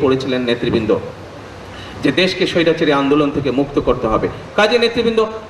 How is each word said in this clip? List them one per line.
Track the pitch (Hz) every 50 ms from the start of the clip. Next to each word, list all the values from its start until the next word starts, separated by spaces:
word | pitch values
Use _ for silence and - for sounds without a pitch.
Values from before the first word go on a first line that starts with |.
পড়েছিলেন | 139 131 131 131 135 139 127 127 123
নেতৃবৃন্দ, | 117 117 117 123 117 107 117 107 104 98 85 - - - - - - - - - - - - - - - - - - - - -
যে | 151 135
দেশকে | - 185 185 - - 185
স্বৈরাচারী | 156 - 180 160 165 160 160 165 147 147
আন্দোলন | 143 139 135 147 151 147 143
থেকে | 139 147 - 135
মুক্ত | 120 131 143 143 - 151
করতে | 131 139 120 - -
হবে। | 113 110 98 92 92 - - - - -
কাজে | - 208 214 240 233
নেতৃবৃন্দ, | 240 226 - 254 220 233 220 220 220 214 - - - -